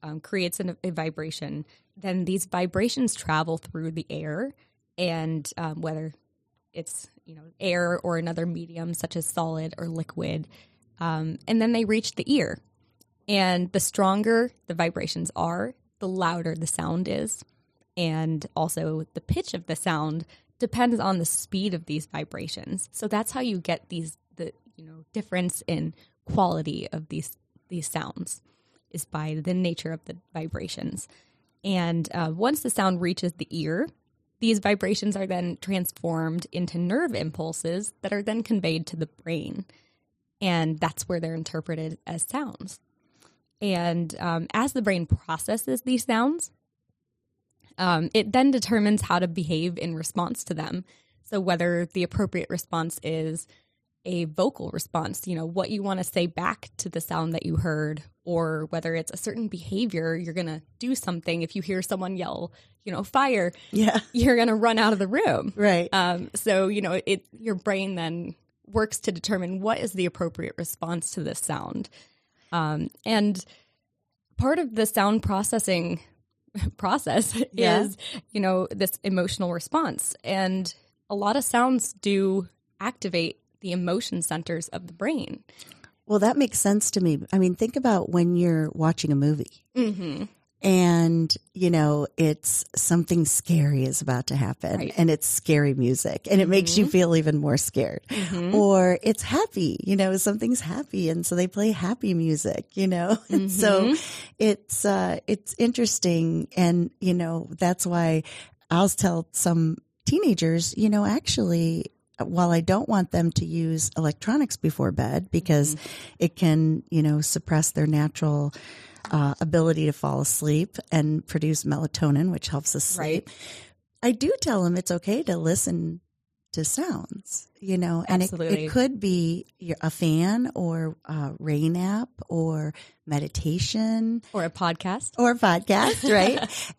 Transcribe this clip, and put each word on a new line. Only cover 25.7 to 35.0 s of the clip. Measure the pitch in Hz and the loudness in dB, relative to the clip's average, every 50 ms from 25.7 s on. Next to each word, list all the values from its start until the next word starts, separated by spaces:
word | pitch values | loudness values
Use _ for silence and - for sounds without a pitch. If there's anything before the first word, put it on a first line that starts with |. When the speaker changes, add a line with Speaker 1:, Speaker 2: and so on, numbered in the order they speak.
| 170 156 156 165 - - _ _ _ _ _ | -4 -2 -2 -4 -8 -10 _ _ _ _ _
Speaker 1:
quality | - - 208 190 175 175 160 156 156 147 - - - | -2 0 2 2 2 2 -2 -4 -4 -6 -6 -8 -8
of | - 160 156 - | -10 -10 -10 -8
these, | 156 156 156 - - _ _ _ _ _ _ _ | -8 -8 -8 -10 -14 _ _ _ _ _ _ _
these | 180 170 151 - | -10 -8 -8 -6
sounds | - 160 - - - - 175 - - - _ _ _ _ _ _ _ _ _ _ | -6 -6 -8 -8 -8 -10 -10 -10 -10 -12 _ _ _ _ _ _ _ _ _ _
is | - 170 - | -12 -12 -10
by | - - 151 156 156 156 160 | -8 -6 -6 -4 -4 -4 -4
the | 147 180 180 | -2 -2 0
nature | 180 180 175 170 - - 165 160 | 0 0 0 -2 -4 -6 -8 -8
of | 160 - | -8 -10
the | - 170 175 - _ _ | -14 -16 -16 -18 _ _
vibrations. | 160 156 160 - - - - - - - - - - - - _ - _ _ _ _ _ _ _ _ - | -8 -8 -6 -6 -6 -6 -8 -8 -6 -6 -6 -8 -8 -12 -14 _ -20 _ _ _ _ _ _ _ _ -4
And, | 196 190 180 175 170 170 170 160 - - | -2 0 0 0 0 0 -2 -2 -2 -4
uh, | 175 170 160 160 | -4 -4 -4 -2
once | 170 214 254 302 294 | 0 0 0 0 0
the | - 247 | -2 -2
sound | - - 196 190 185 175 | 0 2 2 2 2 0
reaches | 180 175 190 - - 175 - | 0 -2 -2 -2 -2 -4 -4
the | - - - | -4 -10 -8
ear, | - 165 151 156 160 185 285 339 - _ _ _ _ _ _ _ _ _ | -6 -4 -4 -2 -2 -2 -2 -4 -6 _ _ _ _ _ _ _ _ _
these | 226 226 226 202 | 2 2 2 2
vibrations | - 202 208 196 - 185 208 - | 2 2 0 2 2 0 0 0